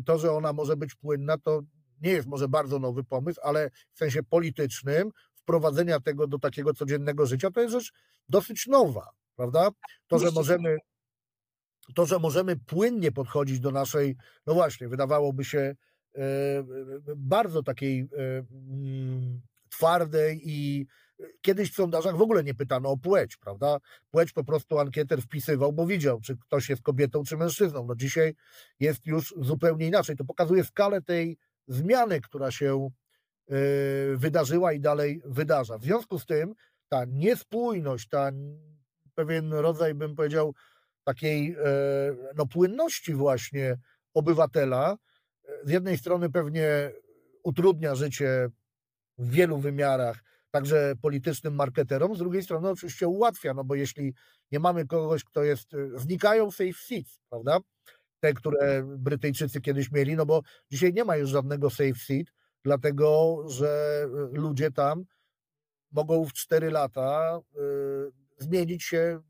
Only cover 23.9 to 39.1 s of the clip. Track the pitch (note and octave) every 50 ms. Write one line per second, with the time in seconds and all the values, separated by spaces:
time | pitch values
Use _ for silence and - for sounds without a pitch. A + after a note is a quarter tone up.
23.9 | - - _ _ - D#3+ E3+ D#3 - D#3+ C#3 C#3+ D#3 D3+ - _ D#3+ D3 C#3+ C#3
24.9 | B2+ D3+ D3+ C#3 D#3+ C3+ B2 - - D3 - - D3+ B2+ C#3 D3 D3 D#3 E3+ E3+
25.9 | G3+ F3+ C#3+ C#3 B2 A2+ A2 - C3 A#2+ - _ - C#3 - - C#3+ B2 - -
26.9 | C#3 B2+ C#3+ B2+ - D3+ C#3+ - D#3+ D#3 E3 F3 D3+ - G#3 F3 D3 C3+ A#2+ A#2+
27.9 | A#2+ A2+ C3 C#3 - E3 D#3+ D#3+ D3+ - _ _ - - - _ _ _ C3+ D#3
28.9 | D3 - - D#3 D#3 D#3+ D#3+ - G3+ F3 C3+ B2 D#3 C#3+ E3+ E3+ D#3+ D#3 D#3+ E3
29.9 | F#3 G3+ D#3+ - D3 - C#3 B2+ - - F3 D#3+ F#3 F#3+ - - - - G3+ G3+
30.9 | G3+ F#3+ C3+ - F3 E3+ E3 E3+ E3 - _ _ _ _ _ - B2+ B2+ D3+ F#3+
31.9 | B3 B3+ A#3+ A3 F3+ C#3+ A#2 - - C#3+ C#3 C3 A#2+ - C#3+ C#3 C3+ C3+ C3+ C3+
32.9 | C3 _ _ _ _ _ _ _ _ _ _ - C#3 C#3 C#3 C#3 C#3+ C#3 C#3 C#3
33.9 | C#3 C#3 C#3 C#3 C3+ B2+ B2+ D#3+ D3 E3+ D3+ B2 D#3 F3 F3+ F3 D3+ C#3+ C#3 D3+
34.9 | D3 D3 D3 D3 C#3+ E3+ - C#3+ B2 C#3 D#3 D3 D#3+ C#3 B2 G#2+ A#2 G#2+ A#2 C#3
35.9 | G3+ A#3 A3+ - F#3 E3 - - E3 D3+ D#3+ F#3+ A3 - _ _ _ _ _ _
36.9 | D3 C3 B2 B2 C3 C#3 D#3+ G#3+ A#3+ - - _ G#3+ A3+ A#3+ A#3+ A3 F3+ D#3 C#3
37.9 | C3 A#2 - - - C#3+ C#3 C#3 C3+ C#3 C#3+ C#3+ D3 D#3 D#3 D#3 - _ _ _
38.9 | _ _ _ _